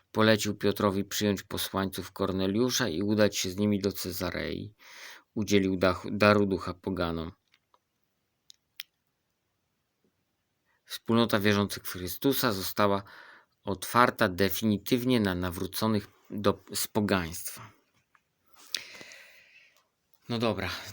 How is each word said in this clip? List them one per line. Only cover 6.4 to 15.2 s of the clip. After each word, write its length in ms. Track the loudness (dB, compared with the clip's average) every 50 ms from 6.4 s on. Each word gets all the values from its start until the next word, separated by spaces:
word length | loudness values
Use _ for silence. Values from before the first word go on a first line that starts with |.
| 4
ducha 280 | 2 0 -2 -4 -6 -10
poganom. 580 | -8 -6 -6 -4 -2 -2 -2 -2 -4 -6 -8 -12 _ _ _ _ _ _ _ _ _ _ _ _ _ _ _ _ _ _ _ _ _ _ -20 _ _ _ _ _ -18 -18 _ _ _ _ _ _ _ _ _ _ _ _ _ _ _ _ _ _ _ _ _ _ _ _ _ _ _ _ _ _ _ _ _ _ _ _ _ _ _ _
Wspólnota 560 | -16 -16 -8 -2 2 2 4 4 4 2 2
wierzących 420 | 4 4 4 4 2 0 -2 -8
w 100 | -10 -10
Chrystusa 600 | -10 -8 -8 -8 -6 -2 0 0 2 2 0 0
została 500 | 0 -2 -4 -4 0 0 2 2 2 0 -4 -8 -16 -20 -20 -20 -20 -20 _ _ _ _ _
otwarta 640 | -8 -6 -6 -6 0 4 4 4 4 4 2 0 0
definitywnie 920 | 2 2 0 0 0 0 0 2 2 0 0 0 0 0 2 2 2 2